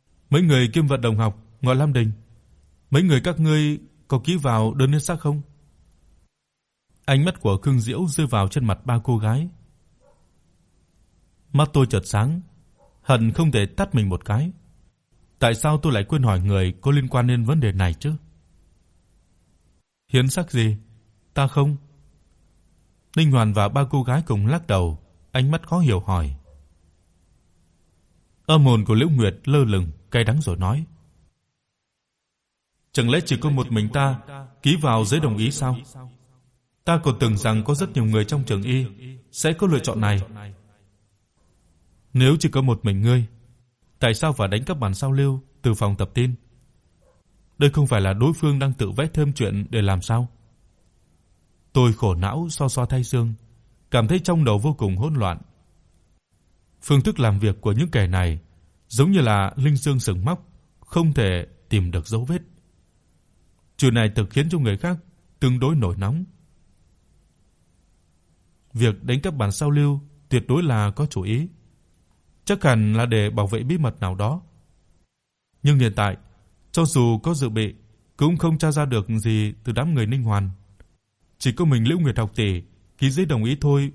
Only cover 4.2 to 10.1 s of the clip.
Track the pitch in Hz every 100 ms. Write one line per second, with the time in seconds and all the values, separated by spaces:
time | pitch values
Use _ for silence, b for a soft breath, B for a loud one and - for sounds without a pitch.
4.2 | - 180 139 113 110 135 135 147 - 170
5.2 | 147 147 - _ _ _ _ _ _ _
6.2 | _ _ _ _ _ _ _ _ - 135
7.2 | 170 - 107 95 143 127 110 131 180 139
8.2 | 143 113 98 147 117 - 123 117 131 117
9.2 | 110 127 175 - - _ _ _ _